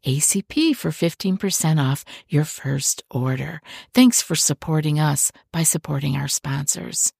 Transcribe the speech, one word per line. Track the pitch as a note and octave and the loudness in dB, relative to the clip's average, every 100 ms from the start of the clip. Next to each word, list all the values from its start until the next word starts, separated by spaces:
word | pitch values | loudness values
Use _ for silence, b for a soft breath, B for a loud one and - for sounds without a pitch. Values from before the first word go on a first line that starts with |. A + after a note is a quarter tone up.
A | - C#3 | -2 0
C | - G3 | 2 0
P | - - D#4+ | -2 0 2
for | C#4 E3 | 2 -2
fifteen | D#3 E3+ - F#3+ F#3 | 0 -2 0 -2 -2
percent | G3 - D#3+ D#3 | -2 0 2 4
off | C3+ C#3 - B B | 2 0 -6 B B
your | C#3+ | 0
first | D3+ - C3+ C#3 - - - | 0 -6 -4 -2 -2 -4 -6
order. | B2 B2+ C3 C#3+ E3 B B B | -4 -2 -2 -6 -10 B B B
Thanks | - B3+ - | 6 6 6
for | - D#3 | -2 0
supporting | - D3 - D#3 D#3 D3+ | 0 -2 0 0 2 2
us | D3+ C#3+ - b b | 2 2 -2 b b
by | E3 | 0
supporting | D#3+ D#3+ - C#3 C#3+ C#3 | 0 0 -2 -4 -2 -2
our | C#3+ | -2
sponsors. | - D3 C#3 C#3+ - - - - _ | -4 -4 -4 -2 -4 -6 -2 -4 _